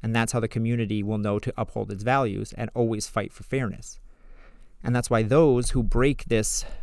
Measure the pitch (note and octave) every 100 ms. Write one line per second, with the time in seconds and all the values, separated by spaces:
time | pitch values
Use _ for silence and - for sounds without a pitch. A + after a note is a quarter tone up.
0 | A#2 A2+ A#2 A#2+ A2 A2+ A2+ A#2+ G#2+ G#2+
1 | G2+ G#2+ G#2 G#2 - - G#2+ A2+ G2+ G2
2 | A2+ C3+ A#2 G2 G#2 - A2+ B2 A#2 G#2+
3 | - A2 G2 - - C3+ A#2 - - -
4 | - - - - - - - - - B2
5 | - A2+ G#2+ C#3+ D#3 B2 - C3 A2 B2
6 | C#3 C3+ - A2 G#2+ - - -